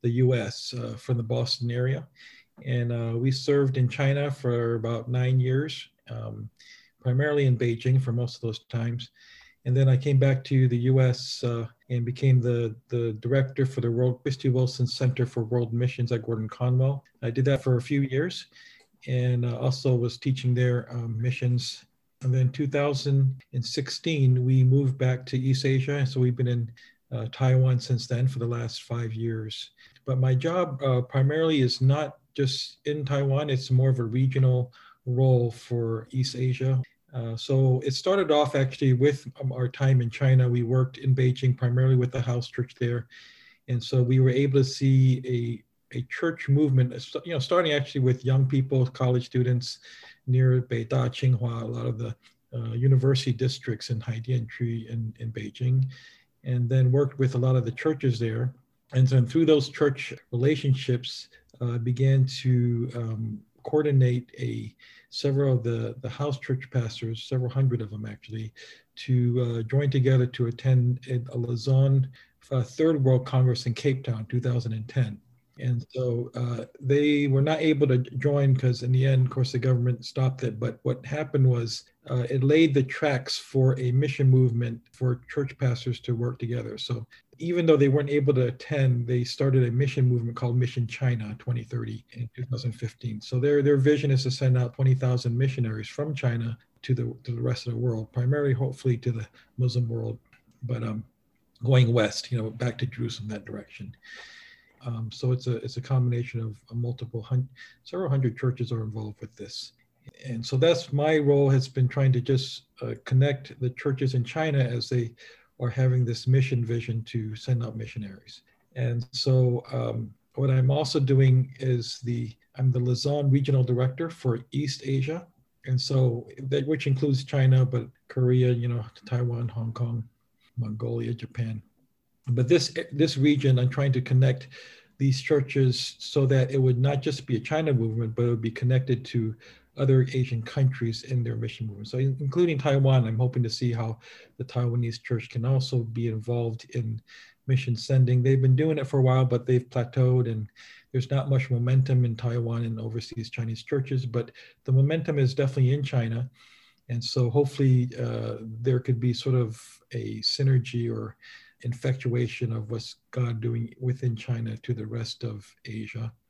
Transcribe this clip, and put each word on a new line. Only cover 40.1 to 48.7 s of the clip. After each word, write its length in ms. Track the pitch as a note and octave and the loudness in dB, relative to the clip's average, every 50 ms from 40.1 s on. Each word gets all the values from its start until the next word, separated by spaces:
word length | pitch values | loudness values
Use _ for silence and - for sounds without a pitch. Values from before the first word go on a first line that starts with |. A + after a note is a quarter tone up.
| A2 - C#3 C3 C3 B2+ B2+ B2 | -2 0 4 6 6 6 6 4
We 140 | A#2+ B2 A#2+ | 2 2 2
worked 340 | A2+ B2+ B2+ B2+ C3 C3 | 2 2 2 2 0 -2
in 180 | - - C3+ C3 | -4 0 0 2
Beijing 400 | C3 B2+ B2+ B2+ - - B2+ B2+ | 4 4 2 2 2 2 0 0
primarily 420 | - - A#2+ A#2+ B2 C3 C3 C3 | 2 0 0 2 2 4 4 4
with 160 | B2 B2 B2 - | 4 2 0 -2
the 100 | C3+ B2 | -4 -2
house 260 | A#2+ A#2+ B2 A#2+ - | -2 -2 -2 -4 -6
church 260 | - - A#2+ - - - | -6 -6 -6 -6 -6 -6
there. 280 | B2+ A#2+ A#2+ A#2+ - _ - - - - - - - - _ _ _ - | -4 -4 -4 -4 -6 _ -18 -20 -20 -20 -20 -20 -20 -20 _ _ _ -4
And 120 | B2+ A#2+ | -4 -4
so 220 | - - - C3 B2 | -4 0 2 2 2
we 180 | A#2+ C3 C3 | 4 4 4
were 100 | C3 C3 | 4 4
able 300 | B2 C3+ C#3+ C#3+ C3 C#3 | 4 4 2 4 4 4
to 40 | C3 | 2
see 960 | C3 - - C#3 C3+ C3+ C3+ C3 C3 B2+ B2+ - B2+ B2+ A#2+ A#2 A#2 A#2+ A2+ _ _ _ _ _ _ - | 2 0 0 2 4 4 6 6 4 4 2 -2 -4 -4 -2 -2 -4 -6 -8 _ _ _ _ _ _ -10
a, 60 | A#2 | -10
a 40 | B2+ | -10
church 440 | - - - - E3+ E3 E3 - - | -10 -8 -4 -4 -4 -4 -4 -2 2
movement, 460 | C3+ C#3+ D#3 D3 C3+ C3 B2+ B2 B2 | 4 4 4 4 4 4 2 2 0
uh, 40 | B2 | -8
st-, 280 | - - - E3 - | -14 -10 -10 -10 -8
you 80 | F3+ E3+ | -6 -4
know, 60 | D3 | -4
starting 320 | C3+ - F3+ F3 F3+ D#3+ D3 | -2 0 0 2 2 2 0
actually 280 | D3 C#3 - - C#3+ | 0 -2 -2 -2 0
with 240 | B2+ B2+ B2 B2+ - | 2 2 2 0 0
young 220 | B2 C3 C3+ C3+ | 0 2 2 2
people, 400 | C3 C#3 C3+ C3 C3 | 2 2 0 0 2